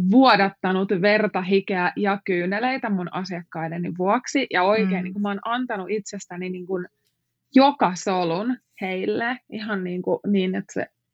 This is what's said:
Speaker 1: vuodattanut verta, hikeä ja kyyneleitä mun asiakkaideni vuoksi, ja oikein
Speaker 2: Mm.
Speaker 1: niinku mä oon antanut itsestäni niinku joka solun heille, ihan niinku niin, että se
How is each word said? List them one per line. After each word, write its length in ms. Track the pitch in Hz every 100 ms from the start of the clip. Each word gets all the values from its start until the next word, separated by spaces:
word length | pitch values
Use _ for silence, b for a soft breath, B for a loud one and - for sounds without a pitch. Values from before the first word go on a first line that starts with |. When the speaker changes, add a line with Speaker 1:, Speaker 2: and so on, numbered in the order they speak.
| 180
Speaker 1:
vuodattanut 800 | 240 262 202 196 - 185 190 196 196
verta, 400 | 202 208 208 185
hikeä 500 | 180 196 196 185 180 -
ja 220 | 202 202
kyyneleitä 640 | - 180 180 202 254 262 240
mun 240 | 190 175
asiakkaideni 800 | 175 190 175 170 165 160 170 175 175
vuoksi, 480 | 185 233 - 277 254
ja 120 | 180
oikein 340 | 185 220 196 185
Speaker 2:
Mm. 40 |
Speaker 1:
niinku 160 | 185 196
mä 80 | 202
oon 120 | 196
antanut 460 | 226 240 247 208 180
itsestäni 600 | 214 - 202 - 180 185
niinku 340 | 180 180 190 175 _ _ _ _ _ _
joka 380 | 262 277 277 196
solun 600 | 180 - 185 175 170 233 247 _ _
heille, 560 | 190 185 208 214 233 254 _
ihan 340 | 220 214 196
niinku 360 | 180 180 185 175 196
niin, 280 | 202 185
että 180 | 190 190
se 140 | - - _ _